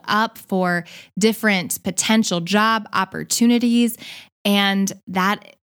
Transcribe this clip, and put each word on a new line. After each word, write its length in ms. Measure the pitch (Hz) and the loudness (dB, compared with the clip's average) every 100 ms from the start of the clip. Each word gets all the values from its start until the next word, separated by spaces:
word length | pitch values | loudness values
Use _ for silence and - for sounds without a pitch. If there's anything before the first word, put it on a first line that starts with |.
up 340 | - 208 220 - | -2 0 -2 -6
for 460 | - 190 180 175 165 - - - | -6 -2 0 -2 -6 -16 -14 -2
different 640 | 214 214 214 190 170 - | 0 2 0 0 -2 -6
potential 600 | - 180 - 220 220 175 | -6 -4 0 2 2 -2
job 480 | 170 208 220 226 208 | 0 2 2 0 -2
opportunities. 1040 | - 190 - - - 233 240 240 233 240 226 - - - _ | -4 -4 -6 -6 0 2 2 2 2 0 -2 -16 -20 -20 _
And 480 | 202 202 196 196 196 - - | 0 2 2 0 -2 -4 -8
that 500 | 185 185 208 - _ | -2 0 -2 -8 _